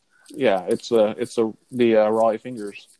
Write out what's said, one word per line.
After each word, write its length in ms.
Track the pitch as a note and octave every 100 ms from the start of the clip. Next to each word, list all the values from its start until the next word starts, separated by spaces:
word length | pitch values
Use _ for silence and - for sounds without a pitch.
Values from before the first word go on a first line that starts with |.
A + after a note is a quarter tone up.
| _ _ _
Yeah, 320 | - B2+ F#2+ F2+
it's, 220 | A2+ -
uh, 200 | A#2 G#2 -
it's 200 | A2+ -
a, 140 | A2+ - _
the, 260 | B2 A#2+ A2
uh, 120 | G#2+
Raleigh 280 | A2 A2+ A2
Fingers, 500 | B2+ B2 G2+ G2 - _